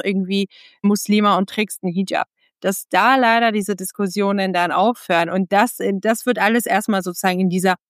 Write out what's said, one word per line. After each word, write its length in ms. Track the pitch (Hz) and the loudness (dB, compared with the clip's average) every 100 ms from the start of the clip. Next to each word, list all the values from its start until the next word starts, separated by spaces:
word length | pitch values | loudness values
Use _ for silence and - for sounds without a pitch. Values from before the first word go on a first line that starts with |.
irgendwie 460 | 196 196 185 196 196 - - _ | -2 -2 -2 -2 -4 -8 -20 _
Muslima 540 | 202 208 - 208 208 185 | 0 0 2 2 4 2
und 140 | 190 | 0
trägst 320 | - 220 - | -4 -6 -4
einen 100 | 185 | -6
Hijab, 360 | 170 190 - - _ _ _ | -4 -2 -2 -4 _ _ _
dass 280 | 185 196 - | -4 -4 -2
da 280 | 185 220 269 | 2 4 4
leider 360 | 233 233 233 | 4 4 2
diese 240 | 214 196 190 | 0 -4 -6
Diskussionen 760 | 190 - 196 202 196 202 190 | -6 -4 -4 -2 -2 0 0
dann 200 | 175 175 | 0 0
aufhören. 580 | 170 208 247 - 170 165 | 2 0 0 0 0 0
Und 220 | 185 185 | -2 0
das, 260 | 202 240 - 196 | 2 2 0 -4
das 320 | 196 214 226 - | -2 -2 -2 0
wird 120 | 214 | 0
alles 280 | 202 233 - | 2 0 0
erstmal 360 | 190 - 196 | -2 0 -2
sozusagen 380 | 180 175 190 185 | -2 -2 -2 0
in 80 | 190 | 0
dieser, 280 | 180 185 180 _ | 2 0 0 _